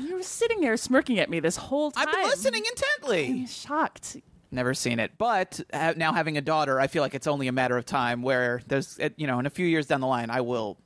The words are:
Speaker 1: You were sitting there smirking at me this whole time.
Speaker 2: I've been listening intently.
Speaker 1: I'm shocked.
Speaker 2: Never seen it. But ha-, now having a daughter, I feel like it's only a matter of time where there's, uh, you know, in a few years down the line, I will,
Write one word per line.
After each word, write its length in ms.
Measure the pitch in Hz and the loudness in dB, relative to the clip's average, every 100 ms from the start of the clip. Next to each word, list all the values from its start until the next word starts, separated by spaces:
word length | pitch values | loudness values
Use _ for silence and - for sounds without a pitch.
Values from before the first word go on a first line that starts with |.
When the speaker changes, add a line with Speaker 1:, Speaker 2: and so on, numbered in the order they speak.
Speaker 1:
You 160 | 285 370 | -6 -6
were 60 | |
sitting 380 | 370 - 466 440 | -8 -2 0 2
there 160 | 262 226 | 2 2
smirking 440 | - 262 - 208 | 2 2 4 2
at 100 | - | 2
me 100 | 165 | 0
this 160 | 165 - | 0 -2
whole 360 | - 285 302 | -2 -2 0
time. 160 | - 302 | 0 0
Speaker 2:
I've 40 | |
been 120 | 359 | 2
listening 400 | 392 554 523 453 453 | 2 2 0 0 -4
intently. 600 | 494 539 587 277 180 131 | -2 -2 0 0 0 0
Speaker 1:
I'm 200 | 247 247 | -2 -4
shocked. 680 | - - 302 294 - - - - - _ | -10 -4 0 0 -4 -14 -14 -18 -20 _
Speaker 2:
Never 240 | 127 127 | -2 0
seen 240 | 135 123 117 | 0 0 0
it. 140 | 104 - | -2 0
But 440 | 233 202 185 - - | 2 2 0 -6 -8
ha-, 220 | 143 165 160 | -2 0 2
now 160 | 160 | 2
having 240 | 165 160 151 | 2 0 -2
a 60 | |
daughter, 380 | 139 156 143 131 | 0 2 2 2
I 80 | 135 | 2
feel 140 | 160 | 2
like 120 | 135 | 0
it's 140 | 135 156 | -2 -2
only 180 | 143 127 | 0 0
a 60 | |
matter 260 | 131 127 123 | 2 2 0
of 80 | 113 | 0
time 340 | 139 120 120 | 0 0 0
where 400 | 127 127 123 120 - | 2 2 2 -2 -2
there's, 320 | 139 - - | -2 -2 -4
uh, 120 | 151 - | -4 -2
you 120 | 147 | -2
know, 100 | 123 | 0
in 80 | 139 | -2
a 40 | |
few 140 | - | 0
years 220 | 175 160 143 | 2 2 2
down 140 | 139 | 0
the 80 | 131 | 0
line, 200 | 120 117 | 0 0
I 120 | 127 | -2
will, 360 | 123 123 104 - | 0 -2 -2 -6